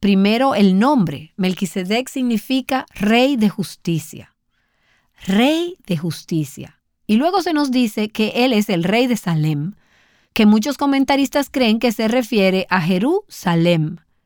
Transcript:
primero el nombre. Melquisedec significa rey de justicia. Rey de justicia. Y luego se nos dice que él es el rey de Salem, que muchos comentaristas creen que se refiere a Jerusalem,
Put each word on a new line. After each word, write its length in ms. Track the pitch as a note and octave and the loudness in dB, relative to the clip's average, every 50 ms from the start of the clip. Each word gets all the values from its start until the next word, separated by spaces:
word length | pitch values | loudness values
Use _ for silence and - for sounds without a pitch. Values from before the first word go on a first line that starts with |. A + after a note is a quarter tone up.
primero 540 | - G3 G3+ F#3+ G3 G3+ A3 A#3 C4+ C4+ C4+ | 0 2 2 4 2 2 2 2 2 0 2
el 220 | - G3+ G3 F#3 F#3+ | 4 4 4 4 4
nombre. 540 | A3 C4+ D4+ C4 F#3 D3+ D3 C3 D#3 - _ - | 2 2 2 2 0 0 -4 -8 -12 -14 _ -4
Melquisedec 720 | F#3+ F#3 F#3 - G3+ F#3 - G3+ F#3 F3+ G#3+ A#3 C4 - | -4 -4 -2 -4 -6 -6 -6 -6 -4 -4 -4 -4 -4 -6
significa 760 | - C#4 B3+ B3 A#3 G#3 - - C4 C4 B3+ - C4 C4 - - - | -6 -6 -4 -2 -2 -2 -2 -2 -2 -2 -2 -2 -4 -6 -6 -8 -8
rey 440 | - G3 G#3 A3 A#3+ B3 C#4 C#4+ A#3+ | -4 0 2 2 4 4 2 2 2
de 100 | G#3+ G3+ | 2 0
justicia. 880 | - - F3 - - - - F3 E3+ D#3 - - - - - - _ _ _ _ _ _ _ _ _ _ _ _ _ _ _ _ _ _ - | 0 -2 -6 -8 -10 -10 -6 -4 -4 -4 -4 -8 -14 -18 -20 -20 _ _ _ _ _ _ _ _ _ _ _ _ _ _ _ _ _ _ -6
Rey 520 | - F#3+ G#3 A#3+ C#4 D#4 D#4+ F4 F4 F4+ - _ - | -2 0 2 2 2 2 0 -2 -4 -8 -10 _ -6
de 80 | F#3 | -6
justicia. 880 | D3+ E3+ E3+ D3+ - - - F3+ D#3+ D3+ C#3 - - C3 B2+ _ _ _ _ _ _ _ - | -4 -4 -6 -8 -8 -8 -6 -4 -4 -4 -6 -8 -16 -18 -18 _ _ _ _ _ _ _ 0
Y 80 | G#3 | 0
luego 260 | A3+ C#4+ F4 F#4 G4 | 2 2 2 0 0
se 120 | E4 F#4 E4 | 0 0 0
nos 180 | D4 D4 C4+ | 0 0 0
dice 380 | A#3+ B3+ B3 G#3+ - - G#3+ G#3+ | 0 0 0 0 0 -4 -6 -4
que 240 | - - G#3+ G#3+ - A3+ B3 | -2 -2 -4 -2 0 0 0
él 80 | C4 | 2
es 160 | B3 G#3 G#3 - | 2 2 0 0
el 160 | G3+ E3+ E3+ | 0 -2 0
rey 240 | G3+ G#3+ A#3 B3+ B3+ | 0 2 2 2 0
de 80 | B3 | 0
Salem, 600 | G3+ - - E3 D#3 D3+ D#3 D#3 C#3+ D3 F3+ - _ _ _ _ _ _ _ _ _ _ _ - | -2 -2 -2 -2 0 0 0 -2 -2 -4 -6 -10 _ _ _ _ _ _ _ _ _ _ _ 0
que 120 | - A3 | 2 4
muchos 320 | G#3 G#3+ A3 G#3+ D4 C4+ - | 6 6 4 2 0 -4 -2
comentaristas 720 | C#4+ C#4 C#4 C4+ C4+ - C#4+ C#4 C#4 C4 - D4 C#4 - | -2 0 2 2 2 2 2 2 0 0 0 -2 -2 -2
creen 300 | - C#4+ B3+ A3 G#3+ A#3 | -2 0 0 0 0 0
que 140 | C4 B3 A3+ | 0 -2 -2
se 160 | - A3+ A3 | 0 -2 0
refiere 580 | A3+ C4 B3 - B3+ G#3+ F#3+ F#3+ F#3 F#3+ F#3 - | 0 0 -2 0 0 2 2 2 2 0 -2 -2
a 120 | F3+ F#3 | -2 -2
Jerusalem, 1160 | D#3 E3 F#3+ F3+ G3+ C#4 F4 G4+ - - - - - F3+ E3+ E3 E3 F3 F3 E3 D#3 D#3 E3+ - _ _ _ _ _ | 0 0 0 0 0 0 0 -2 -4 -6 -14 -8 -4 -2 0 2 2 2 2 2 0 -2 -6 -10 _ _ _ _ _